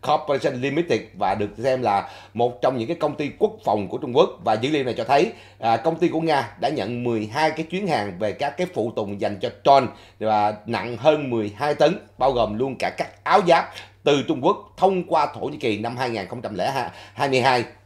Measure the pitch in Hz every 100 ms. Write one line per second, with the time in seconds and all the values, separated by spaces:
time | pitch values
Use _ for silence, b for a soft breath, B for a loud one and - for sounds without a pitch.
0 | - 147 - 139 143 127 135 143 170 113
1 | - 90 98 104 104 107 127 131 117 101
2 | 95 B B 107 120 120 139 131 113 170
3 | 147 143 143 - 208 214 - 107 95 -
4 | 135 123 190 - 117 110 127 151 123 113
5 | 113 143 202 B B B 113 113 165 165
6 | 170 143 165 147 113 - 117 147 101 120
7 | 120 113 107 127 160 151 156 180 202 139
8 | 101 90 107 95 143 147 180 131 113 110
9 | 104 101 107 98 120 - - 139 120 B
10 | B B 107 107 104 107 - 113 107 117
11 | 139 151 139 117 104 98 147 147 156 196
12 | - - 135 120 107 104 135 120 92 -
13 | - - - 185 175 165 - B B B
14 | - 147 127 143 143 208 - - 185 185
15 | 170 160 147 113 123 - 123 104 113 123
16 | 127 110 92 117 113 101 104 135 90 B
17 | B - 139 131 123 123 113 -